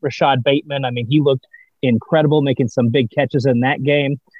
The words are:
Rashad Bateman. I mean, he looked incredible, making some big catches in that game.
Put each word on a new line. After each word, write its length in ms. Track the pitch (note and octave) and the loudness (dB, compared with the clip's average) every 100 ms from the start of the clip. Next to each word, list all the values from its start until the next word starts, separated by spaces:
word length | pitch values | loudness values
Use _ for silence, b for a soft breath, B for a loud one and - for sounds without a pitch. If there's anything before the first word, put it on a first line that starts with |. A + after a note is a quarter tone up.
Rashad 400 | C#3+ - D3+ C3 | -8 -2 0 2
Bateman. 420 | C3 C#3+ D3+ C#3 C3 | 0 -2 -2 -6 -4
I 60 | |
mean, 160 | A#2+ A2+ | -6 0
he 120 | D3+ | 2
looked 240 | C#3 C3+ - B B _ | 2 0 -4 B B _
incredible, 600 | C3 A#2 - D#3+ D3+ D3+ | 0 0 0 2 2 2
making 280 | C#3 B2+ B2 | 0 -2 -2
some 180 | - A#2+ | 0 0
big 200 | C3+ B2 | 0 0
catches 340 | - C3+ D3 C3+ | -2 -2 0 0
in 140 | A#2+ | 0
that 240 | B2+ B2+ | 0 -2
game. 380 | C3+ D3 C#3 C#3 _ B | 0 0 0 -6 _ B